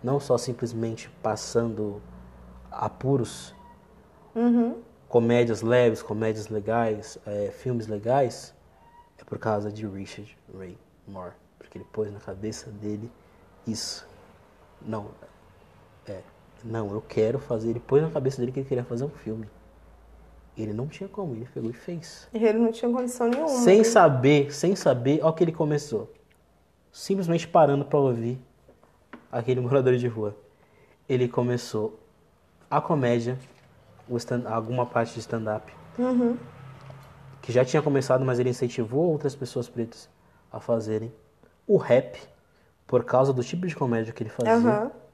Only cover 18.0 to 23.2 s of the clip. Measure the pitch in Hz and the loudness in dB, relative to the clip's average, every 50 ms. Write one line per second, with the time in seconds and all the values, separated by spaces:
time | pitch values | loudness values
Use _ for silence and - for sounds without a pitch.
18 | 156 156 160 151 127 135 131 127 123 123 131 139 135 135 135 123 120 - 120 117 | 2 2 -2 -2 -2 -2 -2 -2 -6 -4 -4 -6 -4 -2 -2 -4 -2 -4 -6 -6
19 | 135 151 151 - - 110 110 113 110 104 - - - - - - - - - - | -6 -6 -8 -10 -10 -8 -8 -8 -10 -14 -18 -20 -20 -20 -20 -20 -20 -20 -20 -20
20 | - - - - - - - - - - - - 110 107 104 107 127 156 - - | -20 -20 -20 -20 -20 -20 -20 -20 -20 -20 -10 -8 -8 -6 -4 -6 -6 -8 -10 -12
21 | 196 196 - 208 196 160 123 110 120 127 - 135 113 113 120 - - - 175 165 | -14 -12 -10 -8 -8 -8 -8 -10 -12 -12 -10 -8 -8 -8 -8 -10 -12 -10 -10 -10
22 | 165 - - - - - - 220 226 220 214 226 233 226 226 - - 240 240 254 | -12 -14 -20 -20 -20 -10 -2 2 4 4 4 4 2 2 2 0 -2 -2 0 0
23 | 254 240 240 - | -2 -4 -4 -2